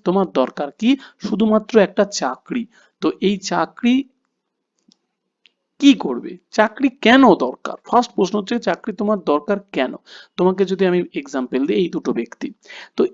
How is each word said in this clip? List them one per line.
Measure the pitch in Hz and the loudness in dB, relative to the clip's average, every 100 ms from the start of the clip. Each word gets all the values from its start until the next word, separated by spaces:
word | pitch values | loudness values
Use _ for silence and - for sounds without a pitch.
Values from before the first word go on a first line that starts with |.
তোমার | 180 190 175 | -2 0 0
দরকার | 143 127 - 143 - | 0 -2 -2 -10 -2
কি? | 226 269 - _ | 0 0 -4 _
শুধুমাত্র | - 196 220 214 214 220 | -6 -2 2 0 2 2
একটা | 190 - | 2 0
চাকরি। | 202 - 135 127 - 123 - _ _ - | -2 -2 -6 -6 -8 -8 -8 _ _ -6
তো | - - | -4 -2
এই | 190 196 | -2 -2
চাকরি | - 175 165 - 240 262 - _ _ _ _ _ _ _ _ _ _ _ _ _ _ _ _ - | -4 -4 -4 -2 0 0 -2 _ _ _ _ _ _ _ _ _ _ _ _ _ _ _ _ 2
কি | 277 | 4
করবে? | 226 147 120 - 180 _ | 4 0 -6 -8 -16 _
চাকরি | - 220 - 269 | 0 0 0 -2
কেন | - 220 262 247 | 2 4 6 6
দরকার? | - 127 - - - - | 6 2 -6 -12 -12 -2
ফার্স্ট | 233 233 | 0 0
প্রশ্ন | - 185 208 | -2 -2 -2
হচ্ছে | 190 240 | -4 -4
চাকরি | 202 165 - | -4 -4 -6
তোমার | 185 208 208 | -4 -2 -2
দরকার | 160 151 175 202 - | 0 -2 0 -4 -4
কেন? | - 127 - _ - - - | -4 -4 -6 _ -20 -12 -2
তোমাকে | 180 185 | 0 2
যদি | 185 185 185 | 0 0 0
আমি | 180 175 | 0 -2
এক্সাম্পল | 151 143 135 127 131 147 | -8 -8 -6 -4 -2 0
দিই, | 208 | 0
এই | 175 | 0
দুটো | 180 - | -4 -4
ব্যক্তি, | - - - - - - - - - | -4 -6 -8 -12 -12 -20 -20 -10 -2
তো | - | 0